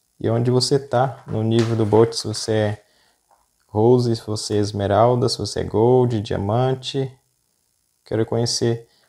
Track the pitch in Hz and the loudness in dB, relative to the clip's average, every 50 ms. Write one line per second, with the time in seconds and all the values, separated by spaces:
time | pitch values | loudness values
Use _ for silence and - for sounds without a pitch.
0 | _ _ _ - - 110 113 117 120 123 123 127 123 - 143 139 139 - - 120 | _ _ _ -6 -2 -2 0 0 0 2 2 2 2 2 0 0 0 0 0 0
1 | 127 135 123 - - - 107 110 110 113 113 117 117 113 117 113 113 104 107 110 | 0 0 -4 -8 -12 -8 -4 -2 0 2 2 2 2 2 0 0 0 4 4 4
2 | 117 113 113 - - 107 110 - - - 110 107 107 104 107 - _ _ _ _ | 4 4 2 -4 -8 -8 -8 -6 -4 -2 -2 0 0 -2 -4 -6 _ _ _ _
3 | _ _ _ _ _ _ _ _ _ _ _ _ _ _ - 104 107 120 127 123 | _ _ _ _ _ _ _ _ _ _ _ _ _ _ -2 2 4 6 4 4
4 | 120 120 113 113 - - 107 110 - - 107 104 104 101 104 104 101 98 98 101 | 4 0 -2 -4 -4 -6 -8 -6 -6 -4 -2 -2 -2 -2 -2 -4 -2 0 2 4
5 | 113 120 123 120 110 113 - - 104 98 - - 87 87 87 101 113 120 127 127 | 4 4 2 2 0 -2 -2 -4 -6 -6 -6 -6 -6 -2 0 2 2 4 4 4
6 | 123 123 120 107 104 - 95 95 98 101 107 120 127 131 131 127 - - - 139 | 2 2 0 -4 -4 -4 -6 -4 -4 -2 -2 -2 -2 -2 -4 -6 -8 -8 -6 -6
7 | 135 131 - _ _ _ _ _ _ _ _ _ _ _ _ _ _ _ _ _ | -6 -8 -10 _ _ _ _ _ _ _ _ _ _ _ _ _ _ _ _ _
8 | _ - - 107 113 - 120 117 120 117 - - 123 117 113 113 - _ _ _ | _ -6 -4 -4 -2 -2 -2 -2 -2 -2 -2 -2 -2 -2 -2 -2 -6 _ _ _
9 | _ | _